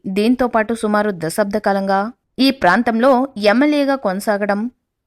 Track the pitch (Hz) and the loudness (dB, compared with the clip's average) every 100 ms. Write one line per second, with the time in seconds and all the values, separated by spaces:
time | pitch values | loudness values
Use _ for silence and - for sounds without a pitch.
0 | - 190 220 254 247 226 214 226 214 208 | -6 0 0 2 0 0 -2 -2 -2 0
1 | 208 180 160 190 202 208 208 196 196 196 | -2 -4 -4 -2 -2 -2 -2 -2 0 -2
2 | 214 - _ - 269 269 175 196 240 226 | -2 -10 _ 0 0 2 2 2 0 2
3 | 262 247 269 208 208 247 294 294 277 277 | 2 2 0 0 2 4 2 2 0 -2
4 | 208 185 220 202 202 202 233 - _ _ | -2 -4 -2 -2 -2 -2 -4 -10 _ _